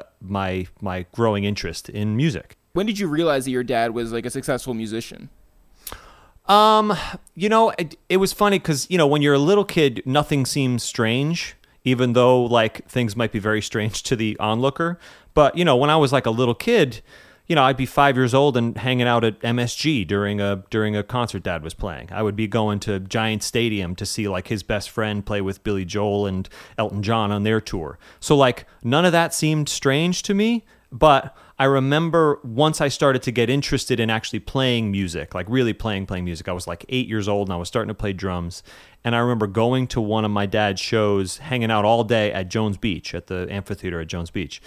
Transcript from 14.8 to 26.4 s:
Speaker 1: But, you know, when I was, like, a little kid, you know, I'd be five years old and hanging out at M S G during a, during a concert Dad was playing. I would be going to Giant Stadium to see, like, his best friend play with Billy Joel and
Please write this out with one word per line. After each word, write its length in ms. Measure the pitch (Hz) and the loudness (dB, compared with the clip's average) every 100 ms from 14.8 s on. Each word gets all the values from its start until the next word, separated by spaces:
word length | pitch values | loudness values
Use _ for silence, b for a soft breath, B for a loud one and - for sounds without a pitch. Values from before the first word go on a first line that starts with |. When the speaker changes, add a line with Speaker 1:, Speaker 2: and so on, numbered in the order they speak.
| 170 175 B B B | -4 -6 B B B
Speaker 1:
But, 240 | 156 - 165 | 4 4 4
you 80 | |
know, 100 | 175 | 4
when 140 | 123 147 | 4 4
I 80 | 156 | 4
was, 160 | 139 | 4
like, 140 | 135 117 | 2 0
a 40 | |
little 220 | 113 123 | 0 0
kid, 480 | 117 - 233 139 110 B B B B B | 0 2 2 2 -2 B B B B B
you 80 | |
know, 80 | 160 | 4
I'd 120 | 131 | 4
be 100 | 131 | 2
five 300 | 127 - 139 | 0 4 4
years 180 | 127 127 | 4 4
old 220 | 131 147 | 4 4
and 220 | 120 117 - | 2 0 -2
hanging 300 | 127 127 123 | -2 0 2
out 180 | 120 | 2
at 100 | 113 98 | 2 0
M 160 | 117 120 | -2 -2
S 160 | 120 | -2
G 300 | - 156 139 | -2 -2 0
during 340 | 85 101 101 104 | 0 -2 -2 -2
a, 240 | 101 98 - | -2 -4 -4
during 260 | 110 107 | -2 -2
a 80 | 104 | -2
concert 400 | 101 123 117 98 | -4 -4 -4 -4
Dad 200 | 107 82 | -6 -6
was 100 | 78 | -8
playing. 340 | - 101 69 62 | -8 -10 -10 -10
I 140 | 95 | -4
would 120 | 107 | -4
be 120 | 101 110 | -2 -2
going 320 | 113 107 104 | 0 0 -2
to 200 | - 98 | -4 -6
Giant 420 | 95 117 110 107 | -4 -2 -2 -2
Stadium 500 | - 120 117 104 87 90 | -4 -2 -2 -2 -4 -6
to 80 | |
see, 240 | 101 - 101 | -6 -4 -4
like, 180 | 90 - | -4 -6
his 160 | 107 | -6
best 260 | - 107 - | -4 -6 -4
friend 360 | - 107 104 | -4 -4 -4
play 160 | 98 104 | -4 -4
with 200 | 98 98 | -4 -6
Billy 220 | 107 98 | -4 -4
Joel 440 | 90 104 104 101 101 | -4 -2 -2 0 -2
and 200 | 95 | -4